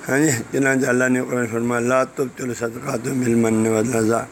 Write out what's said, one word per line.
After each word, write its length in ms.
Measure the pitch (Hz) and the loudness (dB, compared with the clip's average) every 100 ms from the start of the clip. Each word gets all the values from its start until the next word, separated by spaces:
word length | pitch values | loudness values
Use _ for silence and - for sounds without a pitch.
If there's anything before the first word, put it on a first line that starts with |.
| - | -2
ہاں 100 | 131 | 0
جی، 120 | 156 120 - | 2 0 -2
چنانچہ 340 | 135 135 135 135 | 0 2 2 2
اللہ 180 | 123 127 | 2 2
نے 120 | 127 127 | 2 0
قرآن 160 | 123 120 | -2 -2
فرمایا، 340 | 113 120 120 | -2 -2 -2
"لا 240 | 117 131 | 2 2
تبطلوا 500 | 131 - 131 - 135 113 | 0 -2 -6 -4 -8 -4
صدقاتکم 640 | 117 117 - 131 123 135 | -6 -6 -6 -4 -4 -2
بالمن 460 | 120 117 113 110 110 | 2 4 4 2 2
والأذى۔" 560 | 110 113 117 110 113 - | 2 2 2 2 0 -2